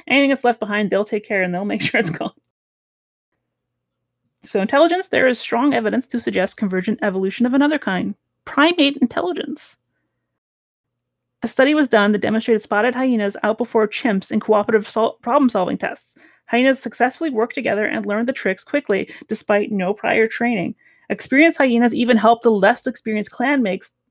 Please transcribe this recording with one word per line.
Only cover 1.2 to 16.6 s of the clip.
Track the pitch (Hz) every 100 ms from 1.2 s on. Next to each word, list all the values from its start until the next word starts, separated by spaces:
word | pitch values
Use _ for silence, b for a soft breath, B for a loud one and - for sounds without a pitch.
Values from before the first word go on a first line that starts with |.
| -
care | 202
and | 185
they'll | 175 202
make | 202
<laughs> |
sure | - -
it's | 185
gone. | 165 - - _ _ _ _ _ _ _ _ _ _ _ _ _ _ _ _ _ _ _ _ -
So | 202
intelligence, | 196 277 330 359 359
there | - 262
is | 233
strong | - 233 285
evidence | 254 214 220 -
to | 240
suggest | 240 196 202 -
convergent | 202 185 185 -
evolution | 208 185 190 - 247
of | 269
another | 294 302
kind, | - 185 196 - _ _ -
primate | - 311 359 277 277
intelligence. | 240 - 359 320 - 302 - - _ _ _ _ _ _ _ _ _ _ _ _ _ _ _ _
A | 226
study | - 269
was | 302 277
done | 220 202
that | 208
demonstrated | 185 220 233 220
spotted | - 208 240
hyenas | 247 262 233 202 202
outperformed | 214 214 240 226 214
chimps | - 247 196 -
in | 220
cooperative | - 214 202 220 208
sol-, | 226 220 -
problem-solving | - 277 254 196 180 -
tests. | - - - _ b b -
Hyenas | 233